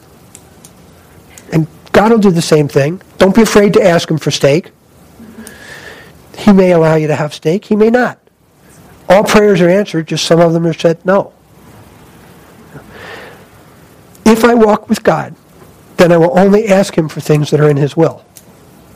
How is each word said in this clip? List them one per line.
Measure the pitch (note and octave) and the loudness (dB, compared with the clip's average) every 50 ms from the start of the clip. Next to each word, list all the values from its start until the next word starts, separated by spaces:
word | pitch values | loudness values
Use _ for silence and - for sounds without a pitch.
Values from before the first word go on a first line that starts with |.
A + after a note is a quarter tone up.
| _ _ _ _ _ _ - - - _ _ _ - - _ _ - - - - _ _ _ - - - - - - - - | _ _ _ _ _ _ -20 -20 -20 _ _ _ -20 -20 _ _ -20 -20 -20 -20 _ _ _ -20 -20 -20 -20 -20 -14 -8 -6
And | E3 D#3 D3+ - - - - - | -4 -4 -6 -8 -18 -12 -4 0
God | - G3 A3 | 0 2 2
will | A#3 A3+ | 2 2
do | G3 G#3 | 2 2
the | E3+ E3+ D#3+ | 0 0 0
same | - D#3+ D3+ D3 C3+ | 0 0 0 0 0
thing. | - D3+ C3+ D3 F3 F#3+ - _ - - | -2 -2 -2 -2 -4 -8 -14 _ -4 0
Don't | - F#3+ F#3+ | 0 2 2
be | A3+ A3+ | 2 2
afraid | G3 - G#3+ G3+ G#3+ - | 2 2 2 2 2 2
to | A3 G#3+ | 2 2
ask | F#3+ E3+ E3+ - - | 2 2 0 -2 -4
him | E3 D3+ | -6 -6
for | - D3+ | -4 -6
steak. | - - - C#3 C#3 E3+ - - _ _ _ _ _ _ _ _ _ - A#3 G#3+ - A3+ A3 - - - - - - - - - - - - - - - - - - | -4 -2 0 0 0 -2 -4 -8 _ _ _ _ _ _ _ _ _ -20 -20 -20 -20 -20 -20 -20 -20 -20 -20 -20 -20 -20 -20 -20 -20 -20 -20 -20 -20 -20 -20 -20 -20
He | - - A3 G3+ | -2 2 2 4
may | F#3+ F#3+ F#3 F3 | 4 4 2 2
allow | E3+ D#3+ D#3+ D#3+ | 2 2 2 0
you | D#3+ D#3 | 0 -2
to | D3 D3+ | -2 -4
have | - D#3+ D3+ - | -4 -6 -8 -10
steak. | - - D#3 E3 G#3 - | -8 -4 -4 -4 -4 -4
He | - G#3+ | -4 -2
may | G#3 G#3+ A#3 | 0 0 2
not. | A3+ B3 B3 F#3 - - _ _ _ _ _ _ _ _ _ _ - - - - - _ _ - | 0 0 -2 -4 -6 -12 _ _ _ _ _ _ _ _ _ _ -20 -20 -20 -20 -20 _ _ 0
All | F3+ G3+ G#3+ | 2 2 2
prayers | G#3+ - A3 G#3 G#3 G3+ E3 | 2 2 2 2 2 2 2
are | F3+ E3+ | 2 2
answered, | F3+ G3+ G#3 - - D#3+ D#3+ | 0 0 -2 -4 -6 -8 -8
just | - D#3+ D3+ - | -6 -8 -6 -2
some | - E3+ E3 | 0 0 2
of | F3 E3+ E3 | 2 2 0
them | E3+ E3 | -2 -2
are | E3 D#3 | -4 -4
said | - - E3+ D#3+ D#3+ - | -2 -2 -4 -4 -4 -4
no. | - F#3+ G3+ - - - _ _ _ _ _ - - - - - - - - - - - - - - - - - - - - - - - - - - - - - - - - - - - - - - - - _ - - _ - - _ - _ _ - - - | -2 -2 -2 -2 -6 -10 _ _ _ _ _ -20 -20 -20 -20 -20 -20 -20 -20 -20 -20 -20 -20 -20 -20 -20 -20 -20 -20 -20 -20 -20 -20 -20 -20 -20 -20 -20 -20 -20 -20 -20 -20 -20 -20 -20 -20 -20 -20 -20 -20 _ -20 -20 _ -20 -20 _ -20 _ _ -14 -4 0
If | A3 A3+ A3+ A#3 | 0 2 2 2
I | A#3+ A#3+ | 2 2
walk | B3 A3 G#3 G#3 G#3 - - | 2 2 2 2 -2 -4 -4
with | A3+ - - | -6 -2 -2
God, | - D#3+ D3+ - - D#3+ - _ _ _ - - - _ - _ - - | -2 -2 -2 -4 -10 -16 -20 _ _ _ -20 -20 -20 _ -20 _ -10 -2
then | - F#3 E3 E3+ | 0 2 2 4
I | |
will | E3+ D#3+ F3 - F#3 | 4 2 2 2 2
only | F#3+ G3+ G3+ G#3 A3+ G#3+ | 2 2 2 2 2 0
ask | F#3+ F#3+ G3+ - - | 0 0 0 -2 -2
him | - D#3+ D3 | -4 -4 -4
for | - E3 | -8 -8
things | D3 - D3+ D3+ D3 - | -4 -2 -2 -2 0 -2
that | - C#3+ | -2 0
are | D3 D3+ | 0 0
in | D3 | 0
his | C#3 D3 C#3 - | 0 -2 -4 -2
will. | - D#3+ D3 - - - _ _ - - - - - - - _ - _ _ - | -2 -2 -2 -2 -6 -16 _ _ -20 -20 -20 -20 -20 -20 -20 _ -20 _ _ -20